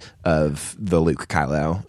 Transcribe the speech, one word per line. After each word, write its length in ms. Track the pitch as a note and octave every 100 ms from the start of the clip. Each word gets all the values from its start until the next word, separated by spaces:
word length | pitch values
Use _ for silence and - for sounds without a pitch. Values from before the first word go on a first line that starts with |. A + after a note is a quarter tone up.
| - -
of 520 | F2 D#2 D2+ D2 - -
the 220 | G#2 E2+
Luke, 280 | E2 - -
Kylo, 560 | E2+ C#2 D2+ D2+ F2+